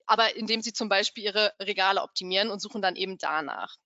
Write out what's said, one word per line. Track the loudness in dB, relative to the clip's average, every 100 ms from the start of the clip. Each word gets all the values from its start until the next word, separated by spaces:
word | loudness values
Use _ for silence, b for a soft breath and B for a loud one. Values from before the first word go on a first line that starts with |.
| 2
aber | 4 4 2
indem | -2 -2
sie | -2
zum | -4 0
Beispiel | 2 0 -2 -2
ihre | 2 0 0
Regale | -4 2 2 2
optimieren | 0 -6 -2 0 0
und | -2
suchen | -6 -2
dann | -2 0
eben | -4 -4
danach. | -2 -2 -2 -6 -8 -12